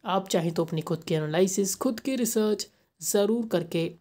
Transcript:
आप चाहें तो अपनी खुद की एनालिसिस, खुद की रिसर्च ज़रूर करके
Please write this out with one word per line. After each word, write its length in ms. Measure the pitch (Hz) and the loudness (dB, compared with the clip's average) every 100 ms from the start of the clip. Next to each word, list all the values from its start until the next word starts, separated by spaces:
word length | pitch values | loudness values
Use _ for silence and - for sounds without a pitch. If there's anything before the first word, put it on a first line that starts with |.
| 220 | 0
आप 220 | 190 190 | -2 2
चाहें 220 | 190 165 | 0 0
तो 100 | 165 165 | -2 -2
अपनी 160 | 160 | -2
खुद 220 | 160 165 | -2 -6
की 100 | - | -2
एनालिसिस, 640 | 160 151 156 190 190 196 - | -2 0 2 2 2 -2 0
खुद 240 | 254 226 | -2 -2
की 160 | - 262 | -4 -2
रिसर्च 520 | 226 226 214 202 - _ _ _ | 0 2 0 0 -4 _ _ _
ज़रूर 440 | 165 208 202 233 220 | 0 2 4 2 0
करके 440 | 180 165 170 165 - | -2 0 -2 -2 -6